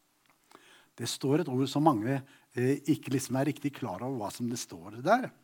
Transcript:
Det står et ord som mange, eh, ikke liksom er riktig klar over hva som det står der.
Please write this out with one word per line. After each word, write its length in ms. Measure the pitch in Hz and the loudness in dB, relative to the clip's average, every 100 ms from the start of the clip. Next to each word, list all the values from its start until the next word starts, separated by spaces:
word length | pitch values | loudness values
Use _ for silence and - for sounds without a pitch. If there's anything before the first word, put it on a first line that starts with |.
| _ _ _ _ _ - - - _ | _ _ _ _ _ -20 -20 -20 _
Det 160 | - 117 | -10 -8
står 320 | - 139 151 | -2 2 2
et 80 | 151 | 2
ord 160 | 127 135 | 0 0
som 160 | 143 | 4
mange, 380 | 160 110 113 135 - - _ | 4 4 2 -2 -4 -18 _
eh, 240 | 120 127 143 - | 0 2 2 2
ikke 300 | 139 - 135 | 0 0 -2
liksom 240 | - 131 | 0 0
er 100 | 143 | 0
riktig 240 | 135 143 | 0 -4
klar 320 | - 131 92 127 | -4 -6 -6 -6
over 140 | 131 | -4
hva 100 | 101 | -6
som 160 | - 120 | -4 -4
det 160 | 120 | -4
står 400 | - - 82 110 | -8 -14 -14 -4
der. 300 | 143 240 226 - | 2 2 2 -10